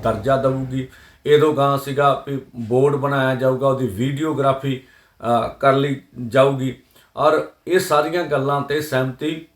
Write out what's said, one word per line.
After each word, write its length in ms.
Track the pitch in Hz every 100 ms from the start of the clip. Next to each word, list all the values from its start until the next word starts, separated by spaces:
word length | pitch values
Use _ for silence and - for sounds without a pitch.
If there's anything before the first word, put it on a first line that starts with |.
ਦਰਜਾ 340 | 113 104 120 131
ਦੇਊਗੀ। 500 | 131 131 131 131 127 - - _ 139
ਇਹਦੋਂ 280 | 147 156
ਗਾਂਹ 240 | 135 139 135
ਸੀਗਾ 460 | 143 135 143 131 143
ਵੀ 140 | 135 - 120
ਬੋਰਡ 400 | 110 127 139 139
ਬਣਾਇਆ 400 | 139 139 131 123
ਜਾਊਗਾ, 320 | 131 131 135
ਉਹਦੀ 200 | 127 123
ਵੀਡੀਓਗ੍ਰਾਫੀ, 960 | 95 131 139 156 139 135 131 139 123 - _ _ -
ਅ, 260 | 120 117 113
ਕਰ 260 | - 139
ਲਈ 280 | 135 139 135 _ - 120
ਜਾਊਗੀ 480 | 131 139 135 131 123 _ _ _ 120
ਔਰ 300 | 151 156 - _ -
ਇਹ 120 | 185
ਸਾਰੀਆਂ 440 | 180 151 156 175
ਗੱਲਾਂ 380 | 156 139 135 143
'ਤੇ 200 | 139 151
ਸਹਿਮਤੀ 680 | 147 127 131 127 151 160 -